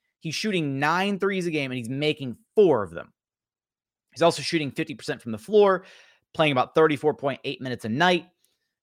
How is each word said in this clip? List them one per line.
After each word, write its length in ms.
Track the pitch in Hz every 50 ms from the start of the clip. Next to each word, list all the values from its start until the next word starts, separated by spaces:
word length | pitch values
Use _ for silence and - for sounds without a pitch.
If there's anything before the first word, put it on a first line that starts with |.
| _ _ _ _
He's 160 | - 165 139
shooting 460 | - - 220 190 175 156 139 135 135
nine 400 | 143 151 165 185 190 202 202 185
threes 260 | 202 196 196 185 170
a 60 | 175
game, 180 | 156 147 139 131
and 80 | 127 127
he's 100 | 117 110
making 480 | 135 139 147 156 147 - 139 123 110 - _ _ _
four 260 | 220 208 170 139 110
of 80 | 101 82
them. 220 | 82 80 - - _ _ _ _ _ _ _ _ _ _ _ _ _ _ _ _ _ _ _ _
He's 100 | _ 127
also 200 | - 170 - -
shooting 300 | 135 - 170 160 151 131
fifty 240 | - - - - -
percent 260 | - - - 139 113
from 80 | - 117
the 80 | 110 104
floor, 460 | - - 214 208 202 196 190 180 190 - - - _ _ _ _ _ _ -
playing 160 | - 160 151
about 240 | 139 123 120 - _
thirty-four 400 | 160 160 160 147 131 - 151 131
point 240 | - 139 139 127 - -
eight 160 | 135 - -
minutes 240 | 127 131 123 113 -
a 40 | 110
night. 380 | 110 143 175 180 185 170 - - _ _ _ _ _ _ _ _ _ _